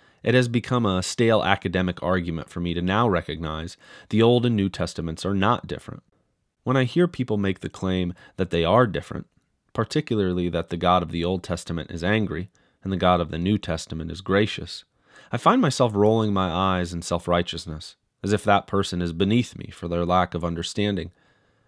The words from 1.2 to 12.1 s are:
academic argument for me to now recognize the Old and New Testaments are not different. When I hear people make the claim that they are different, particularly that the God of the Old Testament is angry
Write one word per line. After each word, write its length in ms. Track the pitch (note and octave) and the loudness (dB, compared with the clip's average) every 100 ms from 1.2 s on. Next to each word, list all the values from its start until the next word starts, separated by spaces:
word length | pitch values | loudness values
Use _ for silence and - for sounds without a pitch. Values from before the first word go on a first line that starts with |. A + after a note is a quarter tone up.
| A2+ A2 | 4 4
academic 600 | F2+ G2 F#2+ F2+ F#2 F2 | 4 0 0 0 -2 -2
argument 460 | E2+ F#2 F2 E2 - | -2 0 -2 -6 -8
for 120 | - | -6
me 120 | F2 | -4
to 80 | E2+ | -2
now 260 | F2+ G2+ A#2+ | 0 2 2
recognize 720 | F2 D#2 D#2+ D#2+ D#2 E2 - - - - | 0 -2 -6 -6 -8 -10 -14 -20 -20 -2
the 140 | G#2+ | 4
Old 240 | A2+ B2 A#2+ | 6 6 4
and 100 | A2+ | 2
New 140 | G2 | 0
Testaments 560 | - E2+ - E2 E2 F#2 | 0 -4 -4 -6 -4 -2
are 80 | |
not 320 | G2+ G2 B2 - | 2 2 0 -4
different. 360 | D2 - - - _ _ _ _ _ | -10 -12 -16 -18 _ _ _ _ _
When 120 | - C3 | -2 0
I 80 | |
hear 240 | B2 - F3 | 2 2 0
people 300 | - - G#2 | 0 -2 0
make 200 | G2 F#2+ | 0 -2
the 100 | - | -8
claim 460 | - F#2+ F#2 F2+ F2 - - | -6 -2 0 -2 -6 -10 -6
that 140 | F#2 | -2
they 140 | E2+ | 0
are 220 | E2 G#2+ B2 | 4 4 4
different, 400 | D2 - D2+ - _ _ _ _ | 0 -8 -10 -12 _ _ _ _
particularly 760 | - - D3+ D3+ A2 F#2+ F2+ F2 | -6 -4 -4 -2 0 0 0 0
that 200 | E2+ E2+ | -2 -4
the 80 | F2 | 0
God 260 | F2 F2+ | 2 2
of 80 | E2 | 2
the 140 | E2+ | -2
Old 180 | E2+ F#2 | -2 -4
Testament 480 | - E2+ - E2 D2 | -4 -6 -6 -8 -8
is 140 | F2 | -4
angry 460 | E2+ | 0